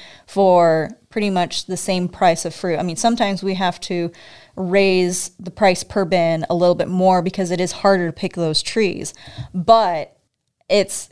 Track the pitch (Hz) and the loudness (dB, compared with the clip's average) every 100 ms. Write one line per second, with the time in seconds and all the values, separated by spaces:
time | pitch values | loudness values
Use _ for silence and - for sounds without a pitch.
0 | - - _ 196 196 180 170 160 156 233 | -18 -20 _ 0 4 6 4 2 -2 -10
1 | _ 226 208 185 175 - - 180 - 185 | _ -4 -2 0 -2 -6 -8 -6 -2 -2
2 | 180 - 185 170 170 - 180 160 180 160 | -4 0 2 2 -4 -6 -4 -2 -4 -2
3 | 233 233 208 190 190 185 185 - - 180 | -2 0 -2 -2 -4 -2 -4 -4 -6 -6
4 | 170 - - - _ - 185 196 196 185 | -6 -10 -20 -20 _ -8 0 2 4 2
5 | 180 185 - - 180 - 202 180 - 208 | 0 -2 -8 -12 -16 2 2 2 -2 -4
6 | 180 180 165 160 - 170 175 175 180 185 | 0 0 2 0 -2 2 2 2 0 2
7 | 185 185 175 190 180 180 180 - 202 190 | 4 4 0 -4 -4 -2 -4 0 2 2
8 | 170 165 185 - 165 156 - 226 202 - | 0 -4 -8 -4 -2 -2 -2 -2 -2 -4
9 | - - - - - 185 170 226 202 165 | -10 -14 -18 -16 -10 -2 4 4 4 -2
10 | - _ _ _ _ _ - 208 - - | -8 _ _ _ _ _ 0 0 0 -6
11 | - | -12